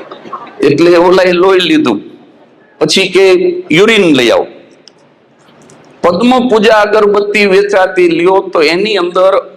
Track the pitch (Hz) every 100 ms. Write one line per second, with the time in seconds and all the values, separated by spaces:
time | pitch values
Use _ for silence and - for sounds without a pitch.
0 | - - - - - - 143 139 170 175
1 | 180 190 185 175 190 185 170 156 123 101
2 | - - - _ _ _ _ - 165 190
3 | 185 185 190 185 185 175 - 156 214 220
4 | 180 135 120 92 - - - - - -
5 | _ _ _ _ _ - - - - -
6 | 165 180 240 254 240 214 208 214 208 214
7 | 208 202 202 214 202 185 202 202 185 185
8 | 175 160 175 190 185 - 151 170 214 196
9 | 175 180 190 196 -